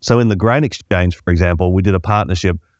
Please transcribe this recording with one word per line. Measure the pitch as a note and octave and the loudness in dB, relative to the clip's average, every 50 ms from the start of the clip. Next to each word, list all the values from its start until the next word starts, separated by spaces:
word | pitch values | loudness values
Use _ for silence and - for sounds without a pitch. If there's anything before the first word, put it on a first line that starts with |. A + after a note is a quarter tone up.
So | - - A#2+ A#2+ | -2 0 2 2
in | A#2+ A2+ | 2 2
the | G#2 | 0
grain | F#2 G#2 A2+ A#2+ D3 D3+ | 0 0 0 2 0 0
exchange, | A#2+ - - - - G2 F2+ F2+ F2+ F2 - _ | -2 -6 -8 -6 -2 0 0 0 0 -2 -2 _
for | - | -2
example, | F2 E2 F2+ F2 F2 E2 F#2 F2+ F2+ | 0 2 2 0 0 0 0 0 0
we | F#2+ F#2 | 0 2
did | G2+ F#2+ | 0 0
a | F#2 | 0
partnership | - A2 G#2 G#2 G#2 - F#2 E2+ - F#2 E2+ - - _ _ _ | 0 -2 -2 -2 -2 -2 -4 -2 -2 -2 -4 -4 -8 _ _ _